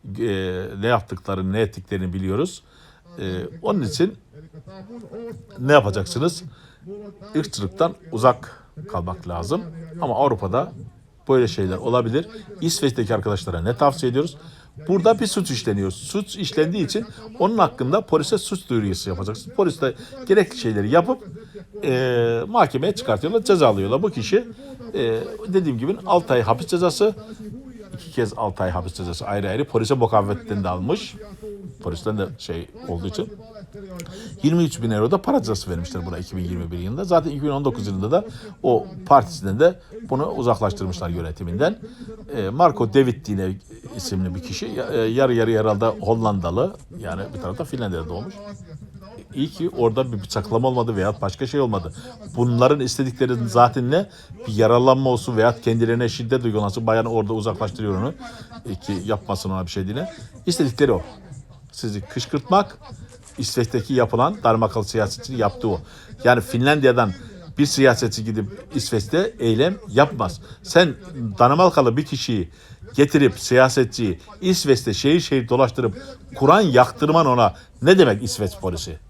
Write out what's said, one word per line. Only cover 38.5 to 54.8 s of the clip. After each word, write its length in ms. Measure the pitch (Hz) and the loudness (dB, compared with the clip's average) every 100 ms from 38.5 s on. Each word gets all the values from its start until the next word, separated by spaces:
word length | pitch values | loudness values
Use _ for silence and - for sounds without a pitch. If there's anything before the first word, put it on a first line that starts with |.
| - | -2
o 240 | - 120 - - - | 2 2 0 -14 4
partisinden 540 | 143 - - 98 101 | 4 4 -6 -4 4
de 200 | 165 175 - 220 233 | 2 2 -16 -18 -6
bunu 200 | 135 151 | -4 -2
uzaklaştırmışlar 800 | - 120 104 104 87 92 90 87 | -2 0 2 0 -2 -6 -6 -6
yönetiminden. 680 | 85 82 80 87 90 156 226 220 247 240 220 - 139 | -6 -6 -8 -8 0 -2 -2 -14 -18 -16 -16 -10 -6
E, 120 | 98 | -4
Marco 460 | 131 170 113 113 | 2 2 2 2
David 320 | 135 127 117 - | 4 4 0 -4
yine 300 | 98 92 95 - - - - | -4 -4 -6 -14 -20 -16 -12
isimli 380 | - 92 92 | -6 -4 -4
bir 80 | 90 | -6
kişi. 240 | - 92 220 | -8 -8 -6
Ya-, 260 | 208 - | -6 -4
e, 60 | 127 | 0
yarı 360 | 113 120 135 | 0 4 4
yarı 160 | 117 113 | 4 4
herhalde 360 | 110 110 104 113 | 4 2 2 2
Hollandalı. 920 | 107 95 113 110 101 85 95 170 - - 82 | 0 0 2 2 0 -2 0 -2 -4 -18 -12
Yani 240 | 85 85 98 | -8 -8 -8
bir 60 | 90 | -8
tarafta 240 | 87 104 | -8 -8
Finlandiya'da 440 | 160 131 107 87 78 | -8 -6 -6 -6 -6
doğmuş. 260 | 82 151 196 - 202 - 156 - - - - - | -8 -10 -14 -16 -16 -18 -18 -18 -20 -20 -20 -14
İyi 160 | - 156 | -6 -6
ki 200 | - 170 131 | -4 -6 2
orada 340 | 117 110 127 | 2 2 -2
bir 100 | 110 | -4
bıçaklama 460 | 95 113 98 113 131 | -4 -6 -2 0 2
olmadı 280 | 123 117 101 | 0 0 0
veyahut 260 | 95 107 | -2 -2
başka 240 | 98 - 131 | -6 -4 -4
şey 140 | 147 | 0
olmadı. 320 | 127 101 82 - - - - 120 | 0 0 -6 -14 -18 -18 -10 0
Bunların 440 | 120 117 123 147 | 2 6 6 4
istedikleri 680 | 131 - 131 120 127 123 117 | 0 -2 -4 0 0 0 2
zaten 420 | 113 120 135 123 | 4 4 4 0
ne? 160 | 156 202 - - - - | 0 0 -10 -20 -14 -6
Bir 60 | |
yaralanma 580 | 107 110 120 | 2 6 6